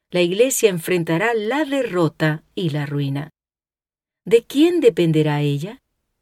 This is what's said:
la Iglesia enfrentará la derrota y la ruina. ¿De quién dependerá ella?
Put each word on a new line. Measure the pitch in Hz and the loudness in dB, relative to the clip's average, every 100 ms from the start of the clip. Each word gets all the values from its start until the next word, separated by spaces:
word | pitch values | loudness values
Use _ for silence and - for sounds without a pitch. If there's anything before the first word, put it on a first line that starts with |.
| _ | _
la | 175 | 0
Iglesia | 175 190 262 - 214 | 0 2 2 2 0
enfrentará | 175 - 185 170 165 226 | 0 -2 -2 0 0 0
la | 226 208 277 | -2 -2 -2
derrota | 285 277 233 175 156 - 156 156 _ | -2 -2 -2 0 0 0 -2 -2 _
y | - 175 | -6 -4
la | 147 | -4
ruina. | 143 143 139 139 147 _ _ _ _ _ _ _ _ _ | -4 -4 -4 -4 -8 _ _ _ _ _ _ _ _ _
¿De | - 233 | 0 0
quién | - 269 339 349 | 2 0 2 4
dependerá | 262 165 170 156 151 147 | 2 2 2 2 0 0
ella? | 147 143 175 254 _ _ _ _ | -2 -4 -8 -14 _ _ _ _